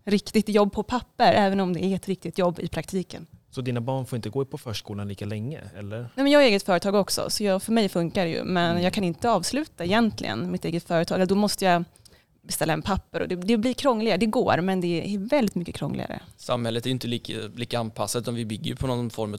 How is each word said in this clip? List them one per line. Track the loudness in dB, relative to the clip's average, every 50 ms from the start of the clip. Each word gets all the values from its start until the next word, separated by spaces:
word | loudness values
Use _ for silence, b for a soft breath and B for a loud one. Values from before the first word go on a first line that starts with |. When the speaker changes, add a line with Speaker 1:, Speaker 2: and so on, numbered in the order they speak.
| _
Speaker 1:
riktigt | 0 0 0 0 2 2 2 2 4
jobb | 4 4 4 4 2
på | -2 -4
papper, | -2 -4 -4 -4 -6 _ 4 6 6 6
även | 6 6 4 4 2
om | 2 0 0
det | 0 0
är | 0 -2
ett | -2 -2 -4
riktigt | -6 -6 -6 -6 -2 0
jobb | 0 0 0 -2
i | -6 -6
praktiken. | -4 -6 -6 -4 -4 -4 -4 -6 -10 -14 -16 -16 -20 -20 _ _
Speaker 2:
Så | -10 -6
dina | -4 -2 -2 -2
barn | -2 -2 -2 -4 -4
får | -4 -6
inte | -6 -6 -4
gå | -4 -4 -4
på | -4 -6 -10
förskolan | -8 -8 -8 -8 -8 -8 -8 -6 -6 -6
lika | -8 -8 -6
länge, | -6 -6 -4 -6 -6 -8 -10 -12 -14 -14 -12
eller? | -12 -10 -8 -10
Speaker 1:
Nej, | -10 -8 -4
men | 0 4 6
jag | 8 8
har | 8
eget | 8 6 4 2
företag | 2 2 2 2 2 2
också, | 2 2 2 -2 -4 -2 -4
så | -4 -2 0
jag, | 0 0 0 0
för | 0
mig | 2 2 2 2
funkar | 2 0 0 0 0 0 0
det | 0
ju. | -2 -4 -2
Men | 0 0 2 2 2
Speaker 2:
Mm. | 2 2 2
Speaker 1:
jag | 0 0
kan | 0 0
inte | -2 -2 0 0 2
avsluta | 2 2 0 0 -2 -2 -4 -4 -8 -6 -2
egentligen | 2 4 4 4 2 0 -2 -4 -4 -4 -4 -4 -4
mitt | -4 -4 -4
eget | -2 -4 -4 -2
företag. | 0 0 2 2 2 2 2 2 4
Då | 4
måste | 2 2 2 0 2 2
jag | 4 4 4 2 -2 b b b b b b b b b _
beställa | _ -8 -4 -2 0 0 0
en | -2
papper | -2 -2 -2 -2 -4 _ -6 -4
och | -4 -2
det, | -4
det | -4 0 0 2 2
blir | 2 0 -2
krångligare. | 0 2 2 2 2 2 0 2 2
Det | 2
går, | 2 2 2 4 4 4 4
men | 2 0 0 0
det | 0 0 -2 -2 -2 -4 -4
är | -6
väldigt | -2 0 2 2 2 2 0
mycket | -2 -4 -6 -6
krångligare. | -6 -6 -4 -4 -6 -6 -8 -10 -12 -12 -16 -20 -16
Speaker 3:
Samhället | -6 -4 -2 -2 -2 -2 -2 -2 -2
är | -2
ju |
inte | -2 -2 -2 -4
lika, | -6 -6 -6 -8 -10 -10 -10 -10 -10
lika | -10 -8 -6 -4 -4
anpassat, | -4 -4 -4 -6 -6 -4 -4 -4
utan | -4 -4 -4
vi | -4 -4
bygger | -6 -6 -6 -6
ju | -8 -6
på | -4 -4 -2
någon | -2 -2 -4 -4
form | -4 -4 -6 -4 -4